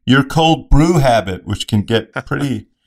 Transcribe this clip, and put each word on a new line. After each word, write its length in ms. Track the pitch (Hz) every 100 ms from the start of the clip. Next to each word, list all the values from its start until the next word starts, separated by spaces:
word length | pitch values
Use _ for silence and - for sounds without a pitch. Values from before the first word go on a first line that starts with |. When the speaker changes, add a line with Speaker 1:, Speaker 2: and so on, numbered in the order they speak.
| -
Speaker 1:
your 180 | 135
cold 460 | 135 165 160 151 -
brew 260 | 139 165 175
habit, 480 | 135 113 95 90 -
which 220 | 101 -
can 160 | 110
get 280 | 101 113 113
Speaker 2:
<laughs> 120 | - -
Speaker 1:
pretty 400 | 139 143 110 - _